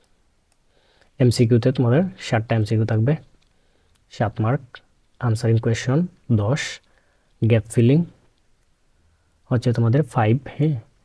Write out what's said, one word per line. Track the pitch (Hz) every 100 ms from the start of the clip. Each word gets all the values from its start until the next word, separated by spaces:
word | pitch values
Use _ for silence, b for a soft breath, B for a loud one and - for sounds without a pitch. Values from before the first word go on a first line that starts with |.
| _ _ _ _ _ _ _ _ _ _ _ -
এমসিকিউতে | 123 - 113 123 -
তোমাদের | - 120 139 185 -
ষাটটা | - 113 110 113
এমসিকিউ | 104 110 110
থাকবে, | 110 120 156 - _ _ _ _ _ _ _ _
সাত | - 107 -
মার্ক, | 110 143 - - _ _ _ _
আনসারিং | 120 113 113 113
কোয়েশ্চন | 117 110 - 143 180 _ -
দশ, | 107 101 151 - - _ _ _ _ _ -
গ্যাপ | 113 110
ফিলিং | - - 117 156 170 _ _ _ _ _ _ _ _ _ _ _ _ _ -
হচ্ছে | 123 123
তোমাদের | 117 113 139
ফাইভ, | 156 127 107 135 - -
হ্যাঁ, | 156 123 - _